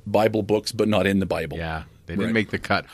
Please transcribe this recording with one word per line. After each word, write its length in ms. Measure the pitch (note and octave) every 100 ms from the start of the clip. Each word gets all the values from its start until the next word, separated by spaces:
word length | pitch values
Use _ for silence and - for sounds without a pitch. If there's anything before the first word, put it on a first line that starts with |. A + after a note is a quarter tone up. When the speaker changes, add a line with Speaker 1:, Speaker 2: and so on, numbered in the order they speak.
| G#2
Speaker 1:
Bible 360 | G2+ A2 G#2+
books, 300 | G2+ G#2+ -
but 160 | G#2+ G#2+
not 180 | G2+ F#2+
in 120 | G2
the 60 | F2+
Bible. 300 | E2 D#2+ E2
Speaker 2:
Yeah, 240 | D#2+ D#2+ - - -
they 80 |
didn't 120 | F#2+ A2
Speaker 1:
Right. 80 |
Speaker 2:
make 160 | A2+ G#2
the 80 | G2
cut. 280 | - G2 -